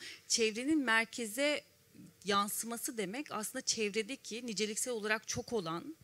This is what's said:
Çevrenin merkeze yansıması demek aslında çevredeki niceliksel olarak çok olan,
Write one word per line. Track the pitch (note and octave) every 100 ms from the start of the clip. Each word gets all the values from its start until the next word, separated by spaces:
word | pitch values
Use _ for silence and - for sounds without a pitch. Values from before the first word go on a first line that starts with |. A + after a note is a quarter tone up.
| - - -
Çevrenin | - A3 G#3+ C4+ D#4
merkeze | B3 A3 A3+ - A3 A3+ D4 D4 - _ _ - - - F3+
yansıması | G3+ G3+ - A3+ A#3 - A3+
demek | F#3 B3 D4
aslında | G#3 G#3 C4 -
çevredeki | - G#3 G#3+ G#3 C4+ - A3 B3
niceliksel | G#3 G#3+ G#3+ B3+
olarak | A3+ G#3+ A3 -
çok | A#3+ -
olan, | A#3 E3 E3+ C#4 D#4+